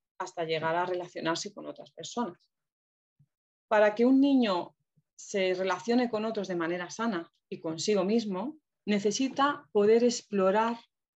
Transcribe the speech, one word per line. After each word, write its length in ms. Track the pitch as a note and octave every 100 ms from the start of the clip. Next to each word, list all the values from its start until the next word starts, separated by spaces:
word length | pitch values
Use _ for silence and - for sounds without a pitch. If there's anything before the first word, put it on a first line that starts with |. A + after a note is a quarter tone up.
| _ -
hasta 280 | F3+ F3+
llegar 300 | D#3+ D#3 D#3+
a 100 | E3+
relacionarse 680 | F#3 F3+ F3 - D#3+ E3+ G3+
con 140 | D#3 D3
otras 240 | - -
personas. 480 | - E3 A#3+ G3+ - _ _ _ _ _ _ _ _ _ _ _ _ _
Para 260 | G#3+ G#3
que 120 | G#3
un 140 | B3 C4+
niño 560 | C#4 C4 A3 F3 - _ _ _ _
se 380 | - - G3 F#3
relacione 560 | F#3 F#3+ F#3 A#3 B3 A#3+
con 160 | G#3+
otros 220 | A3 G#3+ F#3
de 80 |
manera 340 | F3 D#3+ F3+ F3
sana 420 | - A#3 E3+ - _ _
y 100 | F3+
consigo 440 | D#3+ D#3+ G#3+ G3+
mismo, 540 | F#3 A3+ G#3+ F#3 B3+ - _ _
necesita 840 | G3+ G#3 G#3 G3+ C4+ - C#4+ C#4+ -
poder 320 | G#3 G#3 A#3
explorar 760 | A#3+ A#3 - G3+ F#3+ G#3+ A3+ A#3+ - _ _